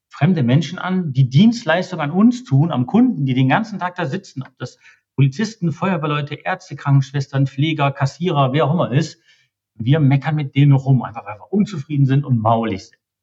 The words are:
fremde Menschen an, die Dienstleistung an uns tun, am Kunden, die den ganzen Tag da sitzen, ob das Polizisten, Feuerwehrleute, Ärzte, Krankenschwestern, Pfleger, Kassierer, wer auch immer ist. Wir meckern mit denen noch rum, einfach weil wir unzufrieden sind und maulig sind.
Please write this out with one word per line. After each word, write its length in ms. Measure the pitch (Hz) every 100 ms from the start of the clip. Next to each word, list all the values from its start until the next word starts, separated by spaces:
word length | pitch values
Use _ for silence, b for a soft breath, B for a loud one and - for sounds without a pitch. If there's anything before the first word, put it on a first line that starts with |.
| _
fremde 340 | - 156 165
Menschen 360 | 120 139 147 180
an, 340 | 180 185 165
die 160 | 123 123
Dienstleistung 720 | 135 220 233 160 170 180 170
an 120 | 147
uns 320 | 175 233 240
tun, 280 | - 135 135
am 160 | 135 123
Kunden, 380 | 220 254 156 135
die 80 |
den 160 | 127 131
ganzen 300 | 165 220 190
Tag 160 | 180 180
da 100 | 170
sitzen, 360 | 190 - 143
ob 140 | - -
das 220 | - _ b b b -
Polizisten, 560 | 135 131 220 - 165
Feuerwehrleute, 640 | 139 185 170 156 147 139 147
Ärzte, 400 | - 185 - 143
Krankenschwestern, 720 | 143 139 135 143 135 135 135
Pfleger, 460 | - 156 151 139
Kassierer, 600 | - 135 - 175 143 135
wer 120 | 139 143
auch 80 |
immer 180 | 170 113
ist. 300 | 135 165 - b b b _ _ -
Wir 240 | 110 156
meckern 360 | 135 143 156 151
mit 200 | 139 135
denen 160 | 143
noch 140 | 135 135
rum, 180 | 131
einfach 220 | 101 104 -
weil 120 | -
wir 140 | -
unzufrieden 540 | 202 196 156 135 143 131
sind 200 | 139 143
und 140 | 120
maulig 480 | 107 117 113 95 -
sind. 120 | _ _ _